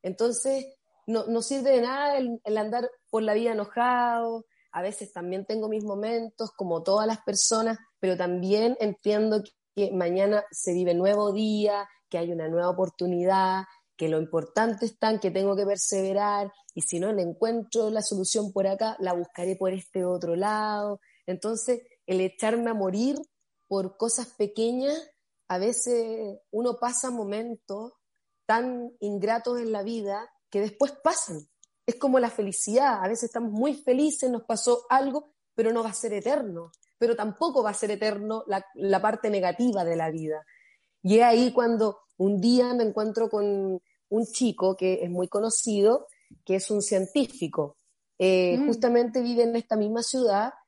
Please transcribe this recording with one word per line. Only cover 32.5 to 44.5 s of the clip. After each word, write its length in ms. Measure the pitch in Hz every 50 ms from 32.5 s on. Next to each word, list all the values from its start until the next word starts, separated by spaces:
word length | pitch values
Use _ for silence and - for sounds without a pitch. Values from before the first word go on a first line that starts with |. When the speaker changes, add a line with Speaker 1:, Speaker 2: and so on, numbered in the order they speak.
| 185 - - 208 208 254 277 277 233 202 185
Speaker 1:
a 40 |
veces 180 | 190 226 226 -
estamos 260 | 226 - 233 240 226
muy 220 | 208 214 247 294 285
felices, 540 | 294 - 262 247 262 294 311 294 - - 254
nos 140 | 247 220 -
pasó 420 | - 226 214 - 240 240 240 - -
algo, 460 | 254 269 269 277 247 302 294 _ _ _ _ _ _
pero 180 | - 226 220
no 120 | 233 233 226
va 60 | 226
a 20 | 196
ser 200 | - - 226 214
eterno, 580 | 202 - 233 277 294 254 208 175 170 170 165 _ _ _ _ _
pero 180 | _ 233 233 233
tampoco 480 | 233 208 214 190 - - 349 - 269 220
va 60 | 208
a 20 | 202
ser 160 | - - 208
eterno 520 | 208 202 220 214 214 202 208 214 220 220 214
la, 180 | - 196 196 196 - _
la 260 | - - 196 196 185
parte 280 | 190 214 214 220 - -
negativa 540 | 208 196 185 180 175 185 240 247 208 196 175
de 100 | 165 170
la 140 | 165 160 160
vida. 320 | 156 160 156 151 156 156 - _ _ _ _ _ _ _ _ _ _ _ -
Y 140 | 185 208 226
es 40 | 233
ahí 300 | 240 233 233 247 247 247
cuando 460 | 254 240 233 233 214 220 214 202 - _ _ _
un 240 | _ 185 196 208 190
día 320 | 180 233 247 247 247 247 247
me 100 | 247 233
encuentro 460 | 214 202 214 214 220 202 220 226 214
con 520 | 214 208 208 202 202 196 196 190 185 180 _ _ _ _ _ _
un 160 | 202 220 233
chico 480 | - - - 254 233